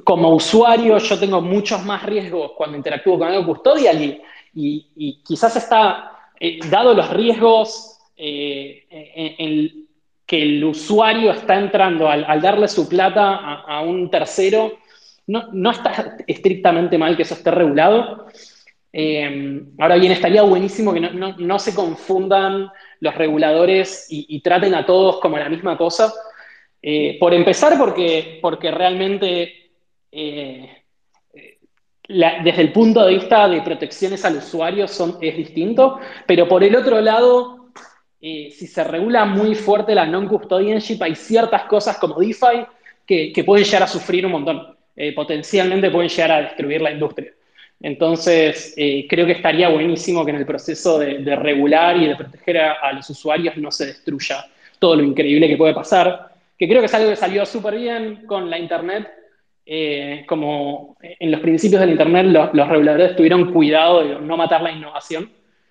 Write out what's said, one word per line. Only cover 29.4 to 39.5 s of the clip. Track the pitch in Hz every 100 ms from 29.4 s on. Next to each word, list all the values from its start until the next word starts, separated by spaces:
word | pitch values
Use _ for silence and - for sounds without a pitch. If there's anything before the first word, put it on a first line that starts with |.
| 170 - _ _ _ _ _
eh, | 147 151 147 139 127 127 - _ _ _ _ _ - - _ _ _ _ _ -
la, | 190 165 165
desde | 170 170
el | 160
punto | 214 226 226
de | 190
vista | 185 - 226 202
de | 165
protecciones | 151 160 147 - 190 190
al | 196 147
usuario | - 170 165 196 190
son, | - 175 180
es | 160 160
distinto, | 156 - 185 233 262 262 - - -
pero | 175 175
por | 180
el | 196
otro | 240 262 220
lado, | 214 220 247 247 247 - _ - - _ _ _
eh, | 160 156 147
si | - 170
se | -
regula | 156 165 214 240 208
muy | 196 214